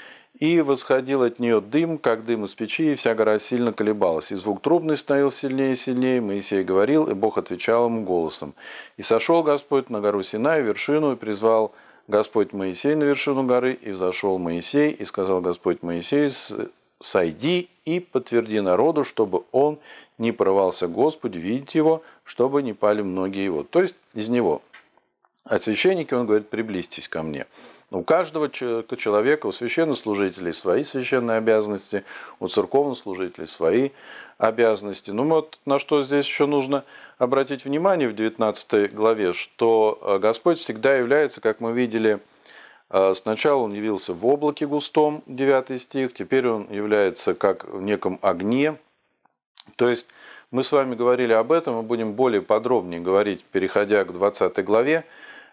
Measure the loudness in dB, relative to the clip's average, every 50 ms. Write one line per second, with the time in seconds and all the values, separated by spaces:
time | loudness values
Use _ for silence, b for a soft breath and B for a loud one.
0 | B B B B B B B -2 0 2 4 4 4 2 2 0 2 2 2 2
1 | 2 0 0 2 2 2 0 0 0 2 2 2 2 2 0 0 0 0 -2 -2
2 | 0 0 0 0 0 -4 -4 -4 -4 -6 -8 -8 -8 -6 -4 -2 0 0 0 0
3 | 0 0 2 2 4 2 2 0 0 -2 -2 0 0 0 0 0 0 0 2 2
4 | 2 0 0 0 -4 -6 -8 -8 -4 -4 -4 -2 0 2 2 2 2 0 -2 -2
5 | 0 0 0 2 2 2 0 -2 -6 -4 -2 0 0 0 0 -2 -2 -4 -2 0
6 | 0 2 0 0 0 -2 -4 -4 -4 -2 -2 0 0 2 2 2 4 4 4 2
7 | 2 2 0 0 0 0 0 0 -4 -4 -6 -6 -2 0 2 2 2 2 0 -2
8 | -2 -2 0 0 0 -2 -6 -8 -12 -12 -14 B B B B B B B B B
9 | -2 2 2 2 2 2 2 2 4 2 0 0 0 0 0 0 0 0 -4 -2
10 | 0 0 0 0 -2 -4 -4 -2 0 0 2 2 0 0 -2 -4 -2 0 0 2
11 | 2 0 -2 -2 -4 -6 -6 0 2 4 4 4 2 0 B B B B B B
12 | B B 0 0 0 2 0 0 0 0 -2 -6 -4 -4 -4 -2 0 0 0 2
13 | 2 2 0 0 0 -2 0 0 2 2 2 2 2 0 -2 -4 -8 -10 -6 -2
14 | -2 -2 -2 0 0 0 0 0 -2 -2 -4 -4 -4 -2 0 2 2 2 0 -4
15 | -10 -10 -4 -4 0 0 0 0 0 -2 -4 -2 -2 -2 -2 -2 -4 -6 -6 -6
16 | -4 -2 0 0 0 0 -2 -4 -8 -8 -8 -8 -10 -10 -12 _ _ _ _ -10
17 | -6 -2 0 0 0 0 -2 -4 -2 -2 -2 -2 -2 -6 _ _ -6 -4 -4 -4
18 | -4 _ -6 -6 -4 0 0 0 0 0 -2 -2 0 2 2 4 4 2 2 0
19 | -2 -4 0 -2 0 0 0 -4 -4 _ 0 2 2 2 0 -4 B B B B
20 | B B B -4 -4 -2 0 0 2 2 4 4 2 2 0 -2 -4 -4 0 0
21 | 0 0 0 -2 -8 -8 -8 -6 -6 -4 -6 -6 -6 -4 0 2 4 4 2 0
22 | B B B B B -12 -2 0 0 2 2 0 -2 -2 -6 -2 0 2 2 2
23 | 0 -4 -4 -4 -4 -4 -4 -4 -4 -4 -4 -4 -6 -2 0 2 2 0 -2 _
24 | _ _ -10 -8 -6 -2 0 0 2 0 0 -2 -6 _ _ -20 _ _ _ _
25 | _ _ _ _ _ _ _ _ _ -2 -2 -2 0 -2 -2 2 2 2 2 2
26 | -2 -2 -2 -2 0 2 2 2 2 0 -6 -6 -6 -4 -4 -6 -6 -8 -10 -12
27 | -10 -10 -8 -8 -8 -6 -8 -8 -10 _ B B B B B B B B -8 -6
28 | 0 2 2 2 2 0 -4 -4 -4 -4 -4 -6 -4 -4 -4 -4 -4 -6 -8 -6
29 | -2 0 2 2 4 4 2 0 0 -4 -6 -4 -4 -4 0 0 0 0 0 -4
30 | -2 -2 -2 0 0 -2 -2 -4 -6 -6 -6 -4 0 0 0 2 0 -2 -6 -6
31 | -4 -2 0 0 0 0 0 0 2 4 4 4 2 0 -4 -6 -8 -6 -8 -8
32 | -8 B B B B B B B -6 -4 0 0 0 2 4 2 2 2 -2 -6
33 | -8 -10 -8 -6 -6 -8 -8 -10 -12 -12 -8 -2 0 2 2 2 2 0 B B
34 | B B B B B B B B 0 0 2 4 2 2 2 0 -2 -8 -10 -10
35 | -10 -8 -4 -2 0 0 2 0 0 -2 -10 -12 -4 -2 -2 -2 0 0 0 0
36 | 0 2 0 0 0 0 0 0 0 2 2 0 0 0 -2 -4 -4 B B B
37 | B B B B -2 0 2 0 0 0 -4 -8 -6 -4 -4 0 0 2 2 2
38 | 0 -2 -2 -2 -2 -2 -2 0 -2 -2 -2 -2 -4 0 2 2 2 2 0 0
39 | 2 2 2 2 0 -2 -2 -2 -6 -10 _ 0 2 4 4 4 4 2 0 -2
40 | -2 -2 0 2 2 2 0 2 2 0 0 0 -2 -8 -6 0 2 2 4 4
41 | 4 2 4 2 2 0 -2 -2 -2 -2 -2 0 -2 -4 -2 0 -2 0 0 2
42 | 2 2 2 0 -2 B B B B B B B B B B B B B 0 2
43 | 4 4 2 0 -2 -4 -4 0 2 2 2 2 0 -2 -4 -4 -4 -2 -2 -4
44 | -4 -6 -6 -2 2 2 2 2 2 -2 -2 -2 -4 -2 -2 -4 -4 -2 2 2
45 | 2 2 0 -4 -10 -12 -6 -2 2 4 4 4 2 -2 -8 -10 -10 -6 -4 -4
46 | -4 -4 -4 -8 -6 0 0 2 2 2 0 -2 -4 -8 -8 -6 -2 2 2 4
47 | 4 2 0 -2 -2 -4 -2 0 2 0 0 0 -6 -14 -12 -8 -4 -2 -2 -2
48 | -2 -4 -4 -2 0 0 0 0 0 -2 0 0 0 0 -2 -6 _ _ _ _
49 | _ _ _ _ _ _ _ _ _ _ _ -20 -20 -14 -4 0 0 2 2 0
50 | -4 _ B B B B B B B B -4 -2 -2 2 2 2 2 2 -2 0
51 | 2 2 2 2 4 4 4 4 4 4 2 0 0 0 -4 -4 -2 -2 -2 -2
52 | -2 -4 -2 0 0 2 2 0 2 2 0 2 2 2 0 0 0 -2 -8 -6
53 | -2 2 2 2 2 2 -2 -6 -8 _ -4 -2 -2 0 0 0 0 2 2 2
54 | 2 0 -2 0 0 0 0 2 0 0 0 -2 -2 2 2 2 2 2 0 -2
55 | -2 B B B B B B B B B